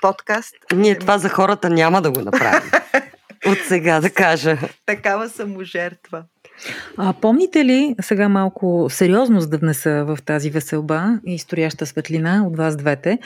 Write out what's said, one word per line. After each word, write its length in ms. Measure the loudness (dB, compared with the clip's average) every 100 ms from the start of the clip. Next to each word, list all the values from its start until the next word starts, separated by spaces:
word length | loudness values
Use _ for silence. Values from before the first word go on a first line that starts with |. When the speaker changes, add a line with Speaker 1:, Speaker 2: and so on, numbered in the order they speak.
Speaker 1:
подкаст. 520 | -2 -2 -4 -6 -6 -10 -2
Speaker 2:
Ние 240 | 2 4 2
това 200 | 2 2
за 100 | 2
хората 420 | 2 0 0 0
няма 320 | 2 4 2
да 80 | 2
го 100 | -2
направим. 500 | -2 -2 0 0 0 -2 0 -4 -4
Speaker 1:
<laughs> 400 | -16 -20 -6 -2
Speaker 2:
От 120 | -2 0
сега 320 | 0 2 2
да 100 | 2
кажа. 480 | 2 2 2 0 -2 -4 -8 -8
Speaker 1:
Такава 420 | -4 -2 -2 -6
саможертва. 960 | -10 -10 -10 -10 -8 -8 -10 _ -16 -16 _ -20 -18 -14 -14 -12 -4
Speaker 3:
А, 160 | -4
помните 520 | 0 2 4 4 2
ли, 300 | 4 4 2 -2
сега 260 | -2 0 2
малко 580 | 2 0 -2 0 0 0
сериозност 600 | 2 4 4 4 4 2
да 80 | 0
внеса 460 | 0 0 0 0 -2
в 120 | -4
тази 260 | -4 -2 -2
веселба 720 | -4 -4 -4 -2 -2 0 -2 -4
и 120 | -10
строяща 480 | -6 -4 -2 -4 -8
светлина 580 | -6 -4 -2 0 0 0
от 100 | 0
вас 200 | -2 -2
двете, 420 | -2 -2 -2 -2